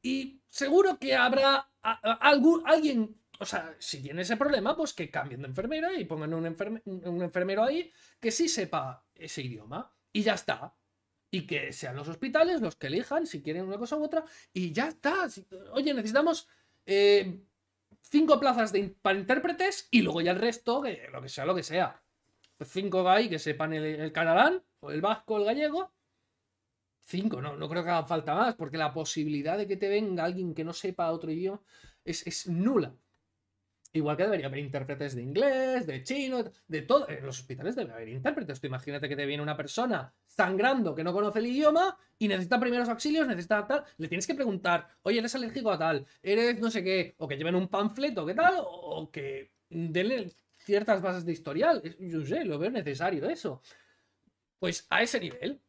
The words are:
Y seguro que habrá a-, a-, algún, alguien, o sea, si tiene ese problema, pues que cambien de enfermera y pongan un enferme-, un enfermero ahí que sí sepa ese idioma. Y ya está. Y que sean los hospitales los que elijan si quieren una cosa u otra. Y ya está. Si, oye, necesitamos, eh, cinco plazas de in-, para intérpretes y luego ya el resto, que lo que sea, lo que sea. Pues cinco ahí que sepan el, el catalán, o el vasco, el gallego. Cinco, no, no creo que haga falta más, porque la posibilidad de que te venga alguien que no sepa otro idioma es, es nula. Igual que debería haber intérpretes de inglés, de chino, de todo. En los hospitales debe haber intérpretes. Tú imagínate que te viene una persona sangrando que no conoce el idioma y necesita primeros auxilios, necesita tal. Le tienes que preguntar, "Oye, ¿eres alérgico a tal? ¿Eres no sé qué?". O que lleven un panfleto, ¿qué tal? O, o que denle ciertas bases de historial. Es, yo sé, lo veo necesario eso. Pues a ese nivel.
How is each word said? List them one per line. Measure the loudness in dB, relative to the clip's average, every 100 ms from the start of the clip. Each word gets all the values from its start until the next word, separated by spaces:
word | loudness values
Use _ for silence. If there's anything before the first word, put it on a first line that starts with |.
Y | -2 -4 -4 -14 _
seguro | -4 4 6 6 4
que | 0 4
habrá | 4 6 4
a-, | 4 0 _
a-, | -4 -2 0 4 6
algún, | 8 8 6 6
alguien, | 4 6 2 0 -4 _ -12
o | -6
sea, | -6 -8 -12
si | -10 -10
tiene | -8 -6
ese | -4 0
problema, | 2 2 2 0
pues | -2
que | -4 -6
cambien | -6 -6 -8
de | -8
enfermera | -6 -4 -2 -2
y | -4
pongan | -6 -6 -4
un | -4
enferme-, | -4 -4 -6 -6
un | -10 -10 -6 -4
enfermero | -2 -2 -2 2
ahí | 2 0 -4 _ -20 _
que | -4
sí | 0 0
sepa | 0 -2 -4 -4 -10 _
ese | _ -12 -8
idioma. | -8 -10 -10 -12 -12 _ _
Y | 0
ya | 2
está. | 0 -2 -6 -6 _ _ _ _ _ _
Y | -8 -4
que | -6 -6
sean | -8 -10 -8
los | -10
hospitales | -6 0 4 4 4
los | -2 -4
que | -4
elijan | -2 0 -2 -2
si | -6
quieren | -6 -4
una | -4 -6
cosa | -4 -2
u |
otra. | 0 -2 -4 -18 -10
Y | -6 -4
ya | -2 -4
está. | -2 -2 0 -2
Si, | -6 -18 -20 -6
oye, | -2 0
necesitamos, | 0 0 2 2 0 -6 _ _ _
eh, | 0 4 8 6 4 -8 _ _ _ _ _ _
cinco | 2 4 8 6
plazas | 6 4 2
de | 2
in-, | -2 -2
para | 0 0
intérpretes | 2 2 2 0 0 -2 4
y | 4
luego | 6 2
ya | 2
el | 2
resto, | 0 -2 -2 -2
que | -2 -6 -10
lo | -12
que | -12
sea, | -6 0
lo |
que | 0
sea. | 0 0 0 -2 _ _ _ _ _ _
Pues | -8
cinco | -6 0 2 4
ahí | 4 4
que | -2
sepan | -4 -4 -4
el, | -2
el | -4 -4 -6
catalán, | -2 4 6 6 4 _ _
o | -8
el | -2
vasco, | 0 -2 -2 0
el | 0
gallego. | 2 0 -2 -6 _ _ _ _ _ _ _ _ _ _ _ -8
Cinco, | -4 -2 -4
no, | -6
no | -6 -4
creo | -4
que | 0
haga | 0 0
falta | -4 0
más, | 0 0
porque | 0 -6 -2
la | -2
posibilidad | -2 -6 -4 -2 -2 -2 -2
de | -2
que | -2
te | 0
venga | 0 0 -2
alguien | -2 -2 -4
que | -4
no | -6
sepa | -6 -6 -2 -2
otro | -2 -4
idioma | -4 -4 -6 _ -20 -20 _
es, | -10 -8 -8
es | -10 -4
nula. | 0 2 2 0 -8 _ _ _ _ _ _ _ _ -6
Igual | -2 -2 0
que |
debería | 2 0 -2
haber | -6
intérpretes | -6 -6 -6 -6 -6
de | -6
inglés, | -4 0 2 2 0 -2 -4
de | -8
chino, | -4 -4 -2 -4 -6 _ _
de | -8
todo. | 2 2 2
En | -8 -8
los | -10
hospitales | -10 -8 -6 -4
debe | -6
haber | -8 -10
intérpretes. | -4 -2 -2 -6 -8
Tú | -6
imagínate | -8 -6 -6 -6
que | -4
te | -4
viene | -4
una | -4 -4
persona | -6 -2 0 -2 -4 _ _
sangrando | 0 2 4 4 4 0
que | 0
no | -2
conoce | 0 0 0
el | -2
idioma | 4 6 6 2 0 _ _
y | 0
necesita | 0 2 2
primeros | 2 2 0
auxilios, | -2 0 2 2
necesita | -2 0 0 2
tal. | -2 -2 _
Le | -6
tienes | -4 -4
que |
preguntar, | -2 0 0 2 0 0 _
"Oye, | 0 0
¿eres | 0
alérgico | -4 -6 -2 -2
a | 0
tal? | 2 0 -4 _
¿Eres | 0 2 2 2
no | 0
sé | 0
qué?". | 0 0 0 -6
O | -8
que | -4
lleven | 0
un | 0 0
panfleto, | 0 -2 0 -2 -2
¿qué | -2
tal? | 4 4 4
O, |
o | -4 -8 -10 -8 -8
que | -8 -8 -8 -12 _ _
denle | -6 -2 0 0 -2 -4 -14 _ _
ciertas | 0 0 4 2
bases | 2 -4 -4
de |
historial. | -6 -4 0 2 2
Es, | 0 -12
yo | -6 -6
sé, | -2 -2 -2
lo | -2
veo | -2
necesario | -4 -4 -2 -2 -2 -2
eso. | -4 -6 -8 -16 -20 _ _ _ _ _ _ _ _
Pues | -4 -4 -2
a | 0
ese | 2 0
nivel. | -4 -6 -8 -8